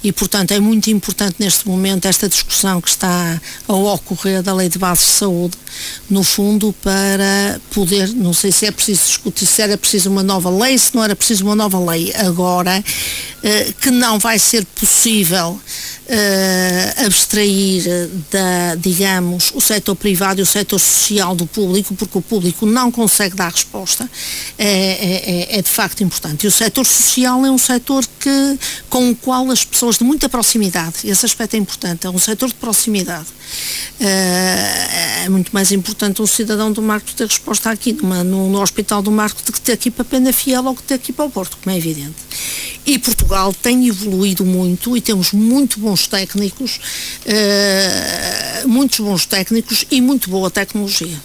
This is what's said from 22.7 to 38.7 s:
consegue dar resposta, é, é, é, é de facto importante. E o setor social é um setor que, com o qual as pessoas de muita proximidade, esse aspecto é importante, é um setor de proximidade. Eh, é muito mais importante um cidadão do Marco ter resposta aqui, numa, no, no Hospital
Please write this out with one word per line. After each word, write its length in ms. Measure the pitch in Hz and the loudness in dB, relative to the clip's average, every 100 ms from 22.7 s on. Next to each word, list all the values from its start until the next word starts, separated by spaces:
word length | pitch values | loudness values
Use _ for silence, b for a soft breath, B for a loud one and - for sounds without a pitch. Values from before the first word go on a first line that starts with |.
| 233 247 | 2 2
consegue 440 | 240 220 - 196 190 | 2 0 2 0 -2
dar 160 | 175 | -4
resposta, 580 | - - 208 185 - 247 B B B B - | -2 -6 -6 -4 -4 -6 B B B B -2
é, 100 | 208 | 0
é, 800 | 190 190 190 180 185 - 175 175 214 | 2 2 0 -2 -2 -2 -2 -2 -2
é, 20 | |
é 40 | |
de 80 | 180 | 0
facto 340 | - 196 - | 0 -2 0
importante. 400 | 185 - 160 151 | -2 -2 -6 -2
E 40 | 208 | 0
o 40 | |
setor 340 | 185 226 - 254 | 2 0 0 0
social 580 | - - - 254 254 | 2 2 2 2 4
é 60 | 269 | 4
um 80 | 262 | 4
setor 480 | - 247 - 269 247 - | 2 0 2 0 0 -2
que, 400 | 277 277 277 277 B B - | 0 2 2 -2 B B -4
com 220 | 254 247 | 2 2
o 60 | 233 | 2
qual 340 | - 254 262 | 0 0 2
as 160 | 254 - | 0 0
pessoas 320 | - 240 220 | 0 0 2
de 60 | |
muita 260 | 233 294 269 | 2 2 0
proximidade, 640 | 254 220 233 196 175 165 165 208 | 0 0 2 0 0 -4 -6 -2
esse 200 | 190 226 | 0 0
aspecto 300 | - 220 220 | -2 -2 -2
é 20 | |
importante, 480 | 196 - 185 170 190 | -2 -4 -6 -4 -4
é 40 | |
um 100 | 180 | -2
setor 300 | - 220 254 | -2 0 -2
de 60 | - | -4
proximidade. 720 | 233 208 - 208 175 170 160 - B B B B B - | -4 -2 0 -2 -2 -6 -10 -16 B B B B B -4
Eh, 1200 | 202 190 185 180 185 185 - - - 170 165 113 180 | 0 2 2 2 0 0 -2 -4 -4 -4 -4 -4 0
é 40 | |
muito 220 | 190 175 | 0 0
mais 180 | 202 190 | 0 2
importante 500 | 202 180 208 208 196 | 0 -2 -4 -2 0
um 60 | 208 | 0
cidadão 440 | - 214 214 214 | 0 0 0 0
do 100 | 214 | 0
Marco 300 | 220 208 - | 0 -2 -4
ter 140 | - 226 | -6 -2
resposta 440 | - - 220 226 | -2 -2 -2 -2
aqui, 220 | 214 247 | -2 -2
numa, 300 | 220 190 180 | 0 0 0
no, 260 | 180 190 190 | 0 2 2
no 120 | 196 | 2
Hospital 400 | 196 | 0